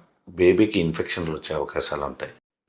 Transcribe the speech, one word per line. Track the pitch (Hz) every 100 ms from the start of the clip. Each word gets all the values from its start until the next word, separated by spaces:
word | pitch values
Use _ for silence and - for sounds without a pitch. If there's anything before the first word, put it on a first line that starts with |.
| _ _ -
బేబీకి | 87 90 87 107 98
ఇన్ఫెక్షన్లు | 82 80 - - 82
వచ్చే | 76 - 78
అవకాశాలు | 69 - 73 73
ఉంటాయి. | 71 64 - - _ _